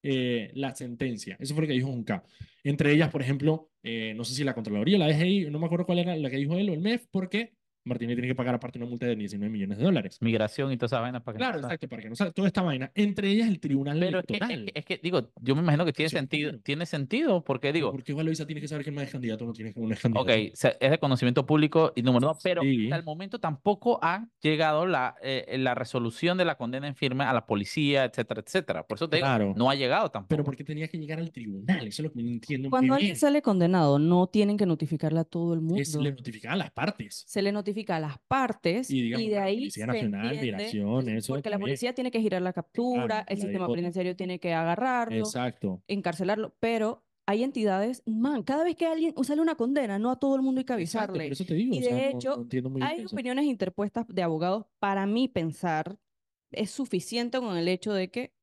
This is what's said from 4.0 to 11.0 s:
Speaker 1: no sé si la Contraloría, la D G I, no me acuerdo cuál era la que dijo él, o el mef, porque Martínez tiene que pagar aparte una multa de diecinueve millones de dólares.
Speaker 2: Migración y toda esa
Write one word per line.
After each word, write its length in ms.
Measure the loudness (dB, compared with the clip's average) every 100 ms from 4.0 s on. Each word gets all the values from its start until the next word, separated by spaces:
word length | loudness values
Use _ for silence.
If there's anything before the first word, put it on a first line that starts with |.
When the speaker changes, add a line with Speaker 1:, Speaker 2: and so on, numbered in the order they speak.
| -4 -6
Speaker 1:
no 80 |
sé 100 | -6
si 100 | -2
la 100 | -2 -2
Contraloría, 420 | -2 0 4 4
la 100 | 4
D 80 | 4
G 320 | 4 2 0
I, 40 |
no 80 | -2
me 60 | -2
acuerdo 180 | -2 0
cuál 140 | 0
era 160 | 0 -2
la 140 | -2
que 80 | -2
dijo 200 | -2 0
él, 120 | 0
o 40 |
el 60 | 0
mef, 260 | -2 -2 -4
porque 420 | -6 -2 -4 -4 _ _ _ -6
Martínez 300 | -4 -2 -2
tiene 140 | -2
que 60 | -2
pagar 200 | 0 -2
aparte 240 | -4 -10
una 80 | -8
multa 180 | -4 -2
de 80 |
diecinueve 380 | -2 -4 -4 -4
millones 260 | -2 -4 0
de 60 |
dólares. 340 | 2 2 0 -2
Speaker 2:
Migración 500 | 0 2 0 0 -2
y 60 | 0
toda 80 | 0
esa 160 | 0